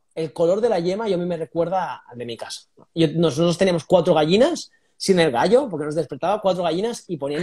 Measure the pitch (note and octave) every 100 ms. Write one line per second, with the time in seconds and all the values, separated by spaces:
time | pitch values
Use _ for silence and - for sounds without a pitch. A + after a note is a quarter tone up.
0 | _ - D#3+ - E3+ G3+ A#3 F#3+ E3+ F#3+
1 | A3+ F3 F3+ E3+ D#3+ E3 E3+ F#3 D#3+ A#2
2 | - A#2+ A#2+ A2+ B2 - - _ _ E3+
3 | D#3+ E3 E3 C3+ E3+ E3 G3 E3+ - F#3
4 | E3 D#3+ D3+ G3 D4 D#4 - _ _ -
5 | - F3+ D#3+ A#2 E3+ B3 C#4 D#3 D3+ D3+
6 | D3 C#3+ E3 G#3+ G3 F#3 F3 E3 A3 -
7 | - D#3+ C#3 D3